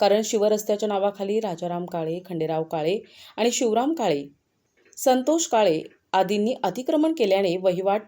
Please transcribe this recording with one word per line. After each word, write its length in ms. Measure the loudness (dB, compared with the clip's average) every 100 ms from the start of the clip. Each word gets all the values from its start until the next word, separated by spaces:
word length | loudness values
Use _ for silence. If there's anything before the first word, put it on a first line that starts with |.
कारण 200 | 2 2
शिवरस्त्याच्या 640 | 2 0 2 0 0 -2 -2
नावाखाली 520 | 0 -2 -2 -4 -4
राजाराम 460 | -4 -6 -6 -6 -6
काळे, 340 | -6 -6 -6 -8
खंडेराव 340 | -6 -4 -4
काळे 360 | -4 -4 -2 -4 -6 -20 -14 -2
आणि 140 | -2
शिवराम 440 | 0 0 0 0
काळे, 320 | 0 0 -2 -4 _ _ _ _ _ _ -2
संतोष 500 | 2 2 2 0 2
काळे 360 | 2 4 2 -2 _ _
आदींनी 420 | 0 2 2 0 0
अतिक्रमण 500 | -4 -4 -2 2 2
केल्याने 440 | 2 2 2 2 0
वहिवाट 460 | 0 0 0 0